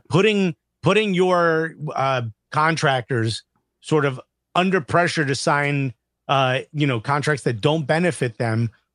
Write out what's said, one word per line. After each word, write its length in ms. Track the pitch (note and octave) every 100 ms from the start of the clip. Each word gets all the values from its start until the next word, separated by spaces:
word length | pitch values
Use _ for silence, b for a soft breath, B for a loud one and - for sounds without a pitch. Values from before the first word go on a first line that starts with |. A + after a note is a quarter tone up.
| -
putting, 460 | F3 G#3 G#3 F#3 - _ _
putting 320 | D#3 G3 G#3+ F3
your, 580 | F#3 F3+ E3+ D#3+ D#3+ - D3+ -
uh, 260 | C3+ C3 A#2 - -
contractors 920 | D3 D#3 E3 D#3 C3 - B2 A2+ G#2+ - _ _ _
sort 240 | - D#3 C#3
of 140 | C3 - _ _ E3+
under 260 | F#3 F#3
pressure 440 | C3 E3+ F3 - C#3
to 100 | C#3
sign, 580 | - D3 C#3+ C#3+ C3+ - _ _ -
uh, 340 | C#3 C3 B2+ -
you 140 | D3 D3
know, 120 | A#2+
contracts 440 | A#2 C#3+ C#3+ D3+
that 180 | D3 A2+
don't 240 | D3 D#3+ C#3
benefit 520 | D#3 F3 C3 B2+ -
them 340 | A#2 A2+ A2+ b b